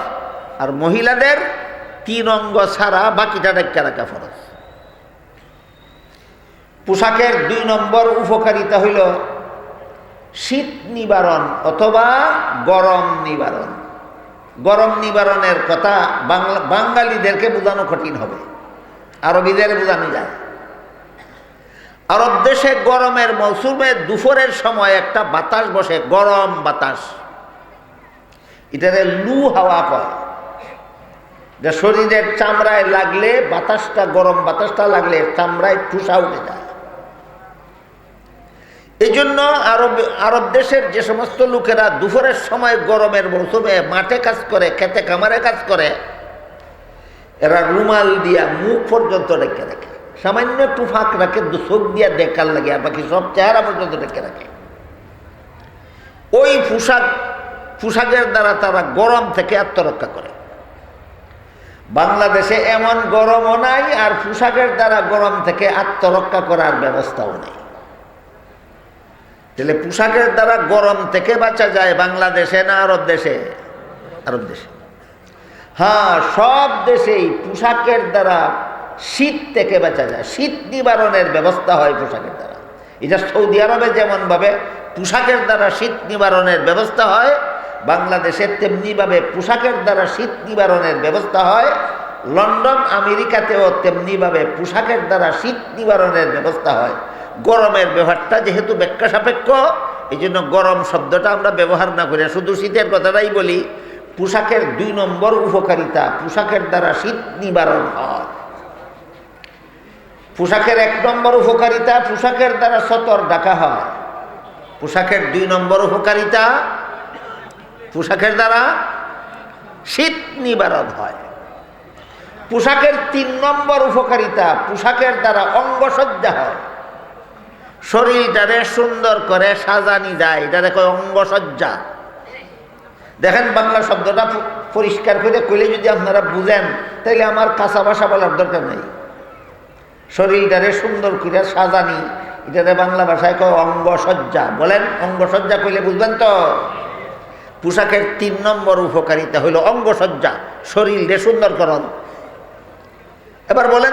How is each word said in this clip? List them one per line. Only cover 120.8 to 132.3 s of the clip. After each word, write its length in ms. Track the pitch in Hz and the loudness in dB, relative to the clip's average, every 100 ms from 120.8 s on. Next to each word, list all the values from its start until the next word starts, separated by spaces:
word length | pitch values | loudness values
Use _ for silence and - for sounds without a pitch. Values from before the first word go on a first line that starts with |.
| - - | -4 -8
হয়। 140 | 104 - - - - - - - - - - - - - - | -10 -10 -16 -18 -20 -20 -20 -20 -20 -20 -20 -20 -20 -20 -6
পোশাকের 420 | 240 269 277 294 285 - | 0 2 4 4 2 -2
তিন 260 | 277 254 254 | -4 -4 -2
নম্বর 460 | 285 294 285 277 262 | 0 0 0 2 2
উপকারিতা, 680 | 254 - 240 208 208 175 151 - | 2 0 0 0 0 0 0 -4
পোশাকের 520 | 202 214 247 254 240 | -2 0 2 0 0
দ্বারা 220 | 226 202 | 0 2
অঙ্গসজ্জা 880 | 185 214 262 262 269 262 269 - 202 | 2 0 0 0 0 2 -2 0 -2
হয়। 240 | - 135 - - - - - - - - - - - - - | -2 -4 -8 -12 -16 -18 -20 -20 -20 -20 -20 -20 -20 -20 -20
শরীরটারে 800 | - 220 240 247 233 214 208 233 | -2 2 4 2 2 2 2 2
সুন্দর 560 | 233 240 233 226 226 208 - | 0 0 0 0 0 0 0
করে 260 | 185 196 | 2 2
সাজানি 640 | 196 - 202 202 196 190 170 | 2 0 0 2 0 -2 0
যায়, 280 | 165 156 | 0 0
এটারে 260 | 147 175 180 | 0 0 2
কয় 140 | 185 | 2
অঙ্গসজ্জা। 920 | 185 185 190 190 190 202 160 131 147 101 - - - - - | 2 0 0 0 2 0 -4 -4 -6 -6 -10 -16 -18 -20 -20